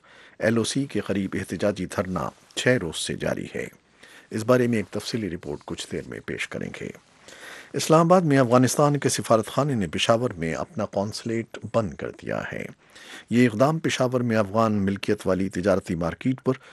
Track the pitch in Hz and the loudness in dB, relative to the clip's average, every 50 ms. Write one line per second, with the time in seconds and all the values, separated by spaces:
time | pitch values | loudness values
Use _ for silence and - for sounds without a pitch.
0 | - _ - - - - _ - - 110 117 113 107 - - 139 139 143 - 104 | -18 _ -20 -20 -20 -20 _ -2 0 0 2 2 0 0 -2 -4 -4 -4 -4 -4
1 | - - 95 101 95 - - 98 95 - 98 82 107 104 95 95 90 78 - 104 | -4 -2 -2 -2 -2 -2 -4 -6 -6 -6 -4 -2 -2 -2 0 -2 -6 -4 -4 -4
2 | 92 92 92 80 65 55 - _ _ _ _ - - 127 127 120 92 80 76 - | -4 -2 -4 -4 -4 -6 -8 _ _ _ _ -2 2 2 2 2 0 -4 -6 -6
3 | - - 69 - - - - 50 - - - - 62 - - _ _ _ _ _ | -6 -6 -6 -4 -4 -4 -4 -4 -6 -8 -8 -8 -8 -8 -12 _ _ _ _ _
4 | - - - - - _ - 110 107 120 127 127 123 120 117 107 95 - - 104 | -20 -20 -20 -20 -14 _ -8 -2 2 2 4 4 4 2 0 0 -2 -4 -6 -8
5 | - - - 117 107 85 82 85 - 73 73 - - - 85 - - - 92 78 | -6 -6 -6 -4 -4 -4 -6 -6 -8 -8 -10 -10 -10 -10 -10 -10 -10 -8 -8 -8
6 | 65 64 58 53 - - - - - - - - 50 50 - - - - - - | -8 -10 -12 -12 -10 -10 -8 -8 -8 -8 -8 -8 -8 -8 -10 -10 -12 -12 -12 -14
7 | _ _ _ _ - - - - - - - - - - - 139 - - 156 165 | _ _ _ _ -20 -20 -20 -20 -20 -18 -18 -18 -14 -8 -6 -4 2 6 6 6
8 | 170 170 185 190 175 147 139 139 127 113 123 123 127 117 - - 147 147 147 139 | 8 8 6 6 6 6 4 4 6 6 6 6 6 6 4 4 4 4 2 2
9 | - 131 - - 104 - 117 110 107 - - 127 143 151 131 110 92 80 95 98 | 0 0 -2 -2 2 4 4 4 2 0 -2 -2 0 0 0 -2 -2 -2 -2 0
10 | - - 117 113 127 120 95 82 80 82 78 67 - - - 113 101 - - 101 | 2 2 2 2 0 -4 -4 -4 -4 -4 -4 -4 -6 -6 -6 -6 -6 -4 -2 -4
11 | 98 107 - - - 117 113 113 110 - - - - 110 - 117 110 - 104 - | -4 -4 -6 -8 -6 -6 -4 -4 -6 -8 -12 -14 -8 -2 0 0 0 -2 -4 -8
12 | - 57 - - - 53 55 52 - - - 52 - - - _ _ _ - - | -10 -10 -10 -10 -8 -6 -6 -6 -6 -6 -8 -10 -10 -12 -14 _ _ _ -20 -20
13 | - - - - - - 110 120 127 120 107 104 131 151 160 160 - 135 - - | -20 -20 -20 -16 -6 0 4 6 6 6 6 4 4 4 4 2 0 -2 0 0
14 | 131 120 131 123 123 120 110 110 101 95 101 113 113 110 107 104 98 98 98 95 | 0 0 0 0 0 2 2 2 2 2 2 2 2 4 2 2 0 0 -2 -2
15 | - - 104 - - 98 92 90 98 95 - 92 87 101 90 95 - - 90 82 | -2 -2 -2 0 0 0 0 0 0 -2 -4 0 2 2 2 2 0 -2 -4 -2
16 | 85 82 87 - - 131 131 - - 131 131 - - - | -2 -4 -4 -4 -2 -2 -2 0 -2 -2 -2 -2 -6 -16